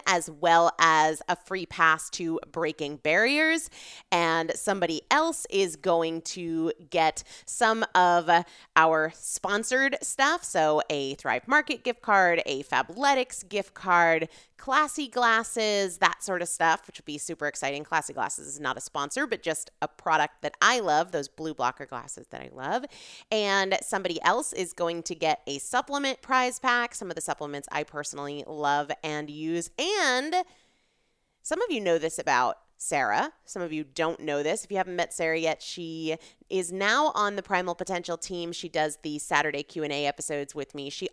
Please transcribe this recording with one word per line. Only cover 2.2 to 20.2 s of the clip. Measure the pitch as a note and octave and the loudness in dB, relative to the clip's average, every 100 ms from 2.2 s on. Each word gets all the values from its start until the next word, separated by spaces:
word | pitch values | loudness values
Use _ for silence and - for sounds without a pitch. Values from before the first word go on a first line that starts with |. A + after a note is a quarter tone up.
| E3 D#3+ - | -4 -4 -6
Breaking | E3 D#3+ D#3 D3 D3 | -4 -4 -4 -6 -2
Barriers. | D3+ E3+ A#3 D4 D#4+ D#4+ - - - - - | 2 4 4 2 2 0 -4 -12 -20 -20 -2
And | F3 E3 E3 E3 | 2 2 2 0
somebody | - - G3 F3 D#3+ - | -2 -2 0 -2 -2 0
else | C#4 E4 D#4 - | 2 2 -2 -4
is | G3 F#3+ D#3 | -2 -2 -2
going | F#3 E3+ E3 E3 | 0 2 0 -4
to | - F#3 E3+ E3 D#3+ - E3 | -8 -8 -4 -2 -2 -4 -4
get | E3+ D#3+ - - - - | 2 2 0 -8 -16 -12
some | - A3+ A3 A3+ | 0 2 2 2
of | F#3 F3+ F3 E3 E3+ F3 - - - | 4 6 6 6 4 2 -10 0 4
our | D#3+ D#3+ D#3 | 6 6 2
sponsored | - - - F#3+ G3+ A3+ B3+ C4+ C4 | -2 -8 -4 -2 -2 0 2 2 0
stuff. | - - C#4 E4+ | -4 0 2 2
So | - F3+ D#3 D3+ - | -2 2 4 4 2
a | D3 C3+ | -2 -4
Thrive | C#3+ C#3 A#2+ - | -4 -2 -2 2
Market | D4 D4 B3+ | 0 0 -4
gift | - A#3 | -6 -4
card, | - G3+ F3+ E3+ | 2 6 6 4
a | - C#3 | 0 -4
Fabletics | C#3 C3 - F#3 C#4 C4+ - - F#3+ | 0 0 0 0 2 2 0 -6 -6
gift | G3+ F#3+ | -6 -6
card, | - F#3+ F3 E3+ E3 D#3+ - - - | -6 2 4 6 4 0 -8 -20 -14
Classy | - C4+ D4+ - C4+ | -2 0 0 -2 -6
glasses, | B3 A#3 A3 A3+ A#3 G#3+ G#3 G3 E3+ | 0 2 2 0 -2 0 0 -2 2
that | F3 E3+ | 2 2
sort | - F3+ | -4 -4
of | E3+ | -4
stuff, | - E3 E3 - | 2 2 2 -2
which | - | -18
would | - | -12
be | D3 | -10
super | - D#3+ D3 | -10 -6 -6
exciting. | - C#3 C#3+ | -4 -4 -4
Classy | D3+ D#3+ - | -2 -2 -2
glasses | - - - D3 | -4 -4 -6 -12
is | C#3+ | -8
not | C#3 C3 | -6 -6
a | |
sponsor, | - D3+ C#3+ - - | -6 -6 -4 -4 -4
but | G3+ | -4
just | E3 D#3 - _ | -4 -6 -8 _
a | D#3 | -10
product | - - D#3 | -6 0 2